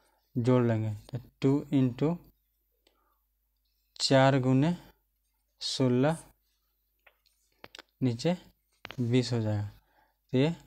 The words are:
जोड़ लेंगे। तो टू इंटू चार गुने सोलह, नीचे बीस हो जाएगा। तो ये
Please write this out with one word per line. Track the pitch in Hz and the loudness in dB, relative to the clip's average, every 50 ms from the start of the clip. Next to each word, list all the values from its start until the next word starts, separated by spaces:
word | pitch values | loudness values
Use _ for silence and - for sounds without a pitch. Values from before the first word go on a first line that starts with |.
| _ _ _ _ _ _ - 131 | _ _ _ _ _ _ -6 -2
जोड़ | 117 120 127 123 120 | 0 2 4 4 4
लेंगे। | 117 113 110 110 110 104 | 2 0 -2 -2 -4 -8
तो | 104 - - - 131 - - - - | -10 -12 -14 -14 -14 -14 -16 -8 -2
टू | - 135 139 143 147 - 156 | 0 0 0 0 -2 -2 0
इंटू | 139 131 127 117 - 143 151 170 175 - - _ _ _ _ _ _ _ _ _ _ _ _ _ _ _ _ _ _ _ _ _ _ _ _ _ _ _ _ _ _ _ _ - - | 0 0 0 0 -2 -2 -4 -4 -4 -10 -18 _ _ _ _ _ _ _ _ _ _ _ _ _ _ _ _ _ _ _ _ _ _ _ _ _ _ _ _ _ _ _ _ -12 -6
चार | - - 139 131 131 135 135 139 | -2 2 4 4 6 6 4 2
गुने | 123 131 131 131 139 160 175 - - - _ _ _ _ _ _ _ _ _ _ _ _ _ - | 2 2 2 2 2 0 -2 -4 -8 -18 _ _ _ _ _ _ _ _ _ _ _ _ _ -12
सोलह, | - - - - 131 127 123 123 131 151 165 160 - - _ _ _ _ _ _ _ _ _ _ _ _ _ _ _ _ _ _ _ _ _ _ _ _ _ _ - - - - - _ _ - | -10 -8 -4 0 0 2 2 2 2 0 -2 -4 -8 -18 _ _ _ _ _ _ _ _ _ _ _ _ _ _ _ _ _ _ _ _ _ _ _ _ _ _ -20 -20 -20 -20 -20 _ _ -4
नीचे | 131 127 117 117 - 160 180 180 - - _ _ _ _ _ _ - - - - | -2 -2 -2 0 -2 -2 -2 -2 -6 -16 _ _ _ _ _ _ -20 -14 -8 -6
बीस | 123 113 120 127 120 120 127 | -2 0 0 0 0 0 -2
हो | 117 | -2
जाएगा। | 110 107 107 104 101 104 - - _ _ _ _ _ _ _ _ _ _ | -2 -2 -2 -2 -4 -6 -10 -16 _ _ _ _ _ _ _ _ _ _
तो | - 127 | -2 0
ये | 135 160 170 - - | 0 0 -2 -6 -12